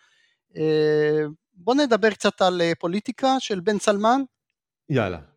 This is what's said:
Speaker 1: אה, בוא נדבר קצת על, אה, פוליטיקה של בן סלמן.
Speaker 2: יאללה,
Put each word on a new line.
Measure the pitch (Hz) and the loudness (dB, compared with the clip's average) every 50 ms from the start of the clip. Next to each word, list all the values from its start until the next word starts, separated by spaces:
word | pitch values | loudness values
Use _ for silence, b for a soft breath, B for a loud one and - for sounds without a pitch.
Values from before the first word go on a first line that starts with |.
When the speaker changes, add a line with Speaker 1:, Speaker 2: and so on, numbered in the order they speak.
| _ _ _ _ _ _ _ _ _ _ - | _ _ _ _ _ _ _ _ _ _ -8
Speaker 1:
אה, | 165 156 156 156 156 151 151 151 151 151 151 151 151 151 147 156 _ _ _ _ | -4 -2 0 2 2 2 2 2 2 2 0 0 0 -2 -4 -8 _ _ _ _
בוא | 180 170 214 254 | -8 -4 -2 0
נדבר | 285 294 247 233 196 214 220 | 2 2 2 2 2 2 0
קצת | 196 - - 202 - - | 0 0 -2 -2 0 2
על, | 196 185 180 175 | 0 2 2 2
אה, | 170 170 165 - | 0 0 0 -2
פוליטיקה | - 170 180 208 - - 226 - 262 262 262 254 | -4 -4 -4 -4 -6 -8 -8 -2 0 0 0 0
של | - - 208 185 | -2 -4 -6 -4
בן | 170 220 208 190 | -2 -2 -2 0
סלמן. | - 220 208 202 208 226 254 277 269 - _ _ _ _ _ _ _ _ _ _ _ - | 0 0 0 2 2 2 2 2 0 -4 _ _ _ _ _ _ _ _ _ _ _ -2
Speaker 2:
יאללה, | 147 123 107 92 87 80 76 - _ | -2 0 0 -2 -4 -8 -12 -18 _